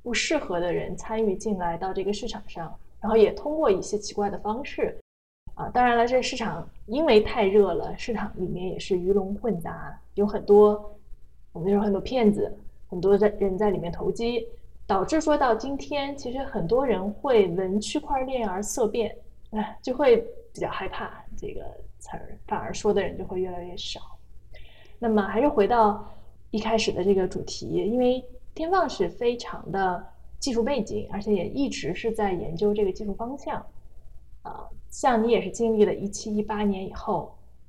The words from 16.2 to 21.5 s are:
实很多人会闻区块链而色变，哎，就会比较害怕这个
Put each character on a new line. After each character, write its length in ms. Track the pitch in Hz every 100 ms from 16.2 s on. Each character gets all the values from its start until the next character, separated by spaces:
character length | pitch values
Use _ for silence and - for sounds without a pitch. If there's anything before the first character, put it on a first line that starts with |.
| 247
实 80 | 262
很 220 | 262 202 165
多 200 | 240 269
人 240 | 185 202
会 360 | - 277 233 185
闻 300 | 175 190 202
区 200 | 208 302
块 220 | - 262
链 240 | 262 254 214
而 140 | 185
色 260 | 208 - 214
变， 280 | 233 214 - - - -
哎， 260 | 214 202 -
就 120 | -
会 240 | 254 277 226 - - -
比 80 | -
较 80 | -
害 180 | - 381
怕 360 | - 220 - - -
这 120 |
个 120 | -